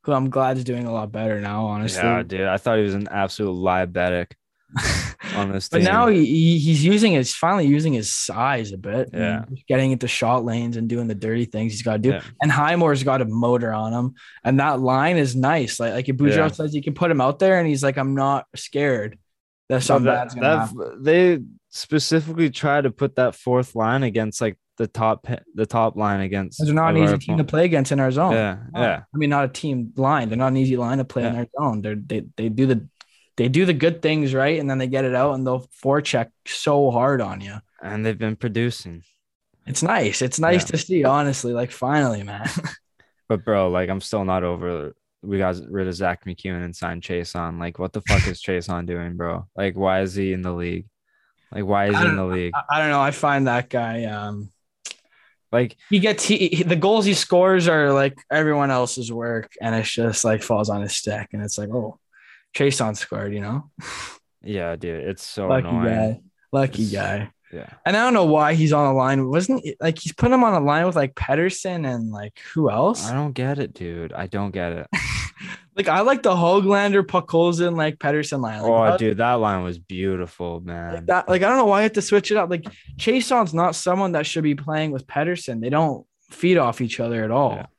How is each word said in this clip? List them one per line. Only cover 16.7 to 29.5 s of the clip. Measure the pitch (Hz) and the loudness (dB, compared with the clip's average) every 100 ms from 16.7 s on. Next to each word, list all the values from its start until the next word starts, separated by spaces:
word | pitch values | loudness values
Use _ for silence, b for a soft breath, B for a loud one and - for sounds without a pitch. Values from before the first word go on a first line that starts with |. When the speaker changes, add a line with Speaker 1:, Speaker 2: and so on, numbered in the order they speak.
Speaker 1:
you | 147 | -4
can | 139 | -6
put | 139 175 | -2 2
him | 151 | 4
out | 131 147 | 2 4
there | 190 185 | 4 4
and | 165 | 2
he's | 139 | 2
like, | 139 135 | 0 0
"I'm | 135 139 | -2 0
not | 135 139 - - | 2 0 -4 -16
scared | - 143 143 120 107 - _ _ _ _ _ | -6 0 0 0 -4 -10 _ _ _ _ _
that | 131 | 0
Speaker 2:
No, | |
Speaker 1:
something | 127 135 127 | 4 4 4
Speaker 2:
that, | 123 | 2
Speaker 1:
bad's | 123 123 | -2 0
gonna | 131 | 2
Speaker 2:
that, | 160 | 2
Speaker 1:
happen." | 110 117 64 92 | 0 -6 -10 -2
Speaker 2:
they | 139 170 180 160 - - _ | 4 6 6 4 -4 -20 _
specifically | - - 151 - 165 156 165 160 | -14 -2 -2 2 0 0 0 0
try | - 151 143 | 0 0 2
to | 135 | 0
put | - 139 - | -2 -2 2
that | 127 - | 0 0
fourth | - 123 127 117 | 0 0 0 -2
line | 110 131 | 0 2
against, | 127 107 110 - | 0 0 -2 -2
like, | 113 92 _ - | -4 -4 _ -6
the | 113 | -6
top, | - 113 107 - 120 - | 0 0 0 -4 -8 -8
the | - 107 | -6 -2
top | 113 113 104 | 0 0 0
line | 104 98 | -2 0
against | 95 98 95 - | -2 -4 -6 -4
Speaker 1:
They're | 151 | 0
not | 151 165 160 | 2 2 4
an | |
Speaker 2:
of | |
Speaker 1:
easy | 127 | 4
Speaker 2:
our | - | 2
Speaker 1:
team | - | 0
to | |
Speaker 2:
opponent. | 165 143 | -2 0
Speaker 1:
play | 156 175 | 2 2
against | 156 135 | 2 2
in | 139 | 2
our | 131 | 2
zone. | 131 180 | 2 2
Speaker 2:
Yeah, | 113 104 95 120 | 2 0 -4 -10
Speaker 1:
No. | 160 | -2
Speaker 2:
yeah. | 120 80 - | 0 0 -6
Speaker 1:
I | 147 | -2
mean, | 147 | 0
not | 143 | 2
a | |
team | 135 | 0